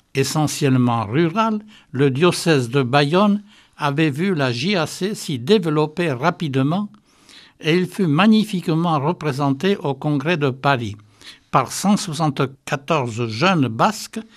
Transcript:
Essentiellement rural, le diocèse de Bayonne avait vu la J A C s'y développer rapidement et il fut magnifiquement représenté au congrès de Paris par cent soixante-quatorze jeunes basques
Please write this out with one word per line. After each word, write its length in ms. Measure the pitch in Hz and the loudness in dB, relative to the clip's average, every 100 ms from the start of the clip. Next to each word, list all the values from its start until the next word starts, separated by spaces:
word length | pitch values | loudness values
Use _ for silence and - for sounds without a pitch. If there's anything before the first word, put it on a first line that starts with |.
| _ | _
Essentiellement 920 | 135 135 156 143 - 143 127 123 117 104 | -4 -2 0 -2 0 2 2 2 0 -2
rural, 560 | 139 165 208 226 214 - - _ | 0 0 2 0 -2 -8 -20 _
le 200 | 123 143 | 0 2
diocèse 580 | 131 180 170 170 143 117 | 4 2 2 2 2 2
de 140 | 143 | 0
Bayonne 580 | 123 143 143 180 208 202 - - _ - | 2 2 4 4 4 2 -4 -20 _ -6
avait 360 | 147 143 160 | -4 0 0
vu 240 | 135 196 160 | 0 -2 0
la 160 | 131 | 0
J 240 | 120 175 190 | -2 -2 -2
A 100 | 156 | -2
C 300 | - 190 208 | -4 -6 -6
s'y 240 | - 123 | -6 -4
développer 720 | 127 214 165 151 156 175 170 | 2 2 4 0 0 -2 -2
rapidement 800 | 120 165 175 156 135 139 190 208 - _ _ _ - - - | 0 -2 -2 -2 0 0 0 -4 -10 _ _ _ -20 -20 -6
et 160 | 160 180 | 0 2
il 120 | 180 | 0
fut 200 | - 175 | 0 0
magnifiquement 920 | 147 220 220 208 180 175 160 175 151 | 4 6 4 2 -4 -2 -2 0 0
représenté 800 | 147 180 151 131 139 135 190 196 | -2 -4 -4 -2 -2 -2 -2 -2
au 180 | 147 131 | -4 -4
congrès 420 | 151 143 151 170 | -2 -2 -2 -2
de 140 | 139 | -2
Paris 440 | 131 143 131 110 104 - _ - - - | -2 -2 -2 -4 -10 -18 _ -20 -20 -2
par 240 | 139 120 | 0 0
cent 240 | - 190 208 | -2 0 0
soixante-quatorze 1300 | 170 143 156 135 131 - - 147 - 156 123 110 117 | 0 -2 -2 0 -4 -4 -8 -6 -2 -2 -2 -4 -4
jeunes 400 | 110 185 175 123 | 0 2 2 0
basques 540 | 113 160 - - 220 - | 2 0 -2 -10 -12 -14